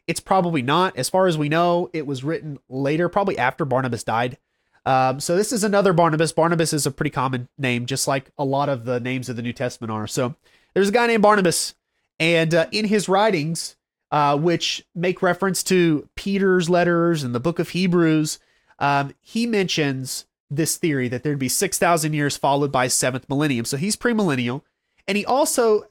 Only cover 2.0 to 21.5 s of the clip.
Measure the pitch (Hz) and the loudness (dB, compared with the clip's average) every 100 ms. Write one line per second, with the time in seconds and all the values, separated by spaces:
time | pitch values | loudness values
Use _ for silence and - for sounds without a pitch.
2 | 143 135 135 165 156 139 - 131 139 156 | -6 -6 -6 -6 -8 -14 -12 -6 -2 0
3 | 175 202 202 - 123 - 147 127 127 117 | 0 0 -2 0 -2 -2 -2 0 0 -4
4 | - 113 123 127 _ _ _ _ - 131 | -2 -2 -2 -6 _ _ _ _ 0 2
5 | 131 131 - 175 214 233 214 202 202 170 | 2 0 -2 -2 0 -2 0 2 4 4
6 | 170 156 160 - 160 170 165 156 139 - | 4 2 0 2 2 2 0 -2 -2 -4
7 | 151 143 131 131 123 - 135 120 120 135 | -4 -2 -2 -4 -6 -4 -2 -2 -2 -4
8 | - 135 - - 139 139 143 135 113 123 | -2 -2 -4 -6 -2 -2 -2 -4 -4 -4
9 | 123 131 123 117 120 113 123 - 113 110 | -2 -4 -6 -6 -6 -4 -6 -6 -6 -6
10 | 107 - 127 147 _ _ _ - 196 220 | -4 -4 -4 -6 _ _ _ 0 2 2
11 | 233 226 208 208 185 - - - _ _ | 2 4 6 6 4 0 -4 -10 _ _
12 | _ - 160 170 165 165 160 208 214 208 | _ -2 2 2 2 2 0 -2 0 0
13 | - 190 220 185 147 165 - - _ _ | 2 2 2 2 -2 -6 -8 -14 _ _
14 | _ 151 147 147 165 165 - - - - | _ 0 2 2 2 0 -2 -6 -10 -4
15 | 170 175 185 175 196 180 - 185 170 147 | -4 0 0 0 0 -2 0 4 4 2
16 | - - - 196 190 185 165 175 175 170 | -2 -10 -4 0 2 2 4 2 4 2
17 | 170 170 131 120 143 165 165 170 185 175 | 2 0 -2 -2 -2 -2 -2 -2 2 4
18 | 165 156 156 - _ _ _ - 143 143 | 4 2 0 -6 _ _ _ -4 0 0
19 | 139 - _ 220 240 214 180 - 147 135 | -2 -8 _ -4 -2 0 0 0 -2 -2
20 | 127 - - _ - 143 156 - 175 139 | -6 -10 -14 _ -8 -4 -2 -2 -2 0
21 | 123 123 151 143 127 | -2 -4 -4 -4 -2